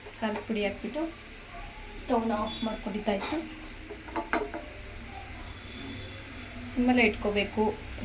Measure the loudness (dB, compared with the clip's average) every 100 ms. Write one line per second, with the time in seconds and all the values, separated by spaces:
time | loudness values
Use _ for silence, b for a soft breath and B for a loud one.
0 | -12 -2 0 0 0 2 2 0 -2 0
1 | -2 -4 -12 -12 -12 -10 -10 -10 -10 -6
2 | 2 4 4 2 2 0 0 0 -2 0
3 | 2 2 2 0 -2 -6 -10 -10 -10 -10
4 | -6 -4 0 0 -2 -6 -8 -10 -10 -10
5 | -10 -10 -10 -10 -10 -10 -10 -10 -8 -8
6 | -8 -8 -10 -10 -10 -8 -4 2 6 8
7 | 8 6 4 4 4 6 4 4 -4 -4